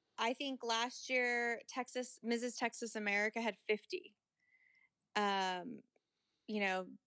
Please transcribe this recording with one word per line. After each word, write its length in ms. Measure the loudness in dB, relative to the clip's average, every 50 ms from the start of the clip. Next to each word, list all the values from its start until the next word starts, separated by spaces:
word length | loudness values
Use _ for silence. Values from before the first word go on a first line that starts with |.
| _ _ _ 0
I 140 | 0 0
think 320 | 0 0 -2 -4 -4 -2 -2
last 460 | 0 0 2 0 0 -2 -6 -4 0
year, 500 | 2 2 4 4 2 2 2 0 0 -2 -6 -8
Texas, 520 | -6 -6 -4 -4 -4 -4 -4 -6 -6 -6 -2
Missus 320 | 0 0 0 0 -2 -2
Texas 400 | -2 -2 -2 -2 -2 -6 -4 -4
America 460 | -2 0 0 2 2 2 2 0 0
had 140 | -2 -2 -2 -2 _ 0
fifty. 480 | 0 0 -2 -4 -6 -6 -6 -8 -20 _ _ _ _ _ _ _ _ _ _ _ _ _ _ _ _ _ _ _ 0 2
Um, 640 | 2 4 4 4 2 2 0 -2 -4 -6 -10 -10 -14 _ _ _ _ _ _ _ _ _ _ _ _ -4
you 140 | 0 2
know, 240 | 2 2 2 2 0 -4 -8 -18 _